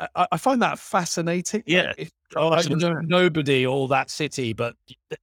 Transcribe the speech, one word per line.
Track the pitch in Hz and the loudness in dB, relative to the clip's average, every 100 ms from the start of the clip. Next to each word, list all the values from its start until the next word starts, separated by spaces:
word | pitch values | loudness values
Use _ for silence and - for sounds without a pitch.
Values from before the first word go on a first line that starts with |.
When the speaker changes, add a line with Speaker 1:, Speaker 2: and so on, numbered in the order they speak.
| 165 | -6
Speaker 1:
I, | - 180 | -2 0
I | 170 | 2
find | 262 254 | 2 2
that | 175 139 | 0 -2
fascinating. | - 190 170 180 165 180 - 214 - | -2 -2 -2 -4 -2 -2 -2 -6 2
Speaker 2:
Yeah. | 180 - | 2 2
Speaker 1:
Like, | - | -6
if, | 165 _ _ | -12 _ _
Speaker 2:
Oh, | - 160 | -2 2
Speaker 1:
I | 165 | 2
Speaker 2:
sure. | 170 160 | 2 0
Speaker 1:
know | 175 156 | 0 -2
nobody | 160 180 180 156 143 131 127 | 2 4 4 2 2 2 2
or | 139 131 | 0 0
that | 135 - | 0 -2
city, | - 147 - 117 | -6 -6 -4 -4
but | 110 120 - _ | -4 -6 -8 _
y-, | - _ 156 | -20 _ -18